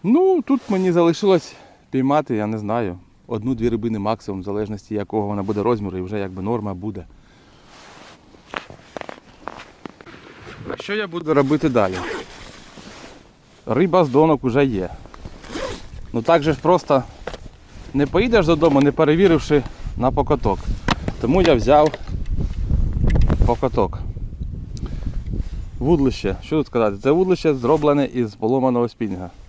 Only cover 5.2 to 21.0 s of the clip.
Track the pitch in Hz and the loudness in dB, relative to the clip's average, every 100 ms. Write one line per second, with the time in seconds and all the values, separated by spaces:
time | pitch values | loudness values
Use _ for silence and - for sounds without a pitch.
5.2 | 101 104 98 104 104 117 101 92 92 104 | -2 -4 -2 0 0 0 -2 -6 -6 -6
6.2 | 98 92 95 117 104 90 101 98 85 - | -6 -6 -4 -4 -4 -8 -8 -10 -14 -20
7.2 | - - - - - - - - - - | -20 -20 -20 -20 -20 -20 -20 -20 -20 -20
8.2 | _ - - - - - - - - - | _ -20 -12 -12 -12 -20 -18 -14 -14 -16
9.2 | - - - - - - - - - - | -20 -18 -16 -16 -18 -18 -20 -18 -20 -20
10.2 | - - - - - - - 208 202 170 | -20 -20 -20 -18 -14 -12 -6 -6 -6 -6
11.2 | 151 143 135 147 160 117 98 92 87 - | 2 2 4 2 2 2 0 -2 -8 -10
12.2 | - - - - - - - - - - | -12 -18 -20 -20 -20 -20 -20 -20 -20 -20
13.2 | - _ _ - - 113 180 180 156 127 | -20 _ _ -20 -4 0 4 4 4 4
14.2 | 160 143 131 120 139 101 90 - - - | 4 4 2 2 2 0 -4 -8 -18 -18
15.2 | - - - - 523 - - - - 120 | -18 -18 -14 -8 -8 -10 -14 -16 -8 -4
16.2 | 117 165 147 143 151 175 - 139 120 - | 2 4 4 0 2 2 4 0 0 -14
17.2 | - - - - - - - 135 143 170 | -14 -14 -16 -20 -20 -20 -6 -2 0 2
18.2 | 240 226 160 165 165 139 143 139 156 160 | 4 4 4 4 6 6 4 4 4 6
19.2 | 196 160 - 147 - - - - 123 139 | 6 4 4 0 0 -10 -10 -2 0 0
20.2 | 131 143 107 95 - - - - | 0 0 0 -2 -2 -4 -2 -2